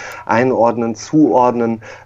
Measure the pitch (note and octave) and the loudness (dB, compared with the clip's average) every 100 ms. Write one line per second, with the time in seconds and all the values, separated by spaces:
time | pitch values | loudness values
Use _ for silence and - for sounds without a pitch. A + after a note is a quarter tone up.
0 | - - - A2+ C3 G#2+ A#2 A#2 A#2 A2+ | -16 -12 -4 0 0 2 0 0 -4 -6
1 | - D#3 C#3 B2 B2 A#2+ A#2 A2+ - - | -2 2 4 4 2 2 -2 -4 -8 -20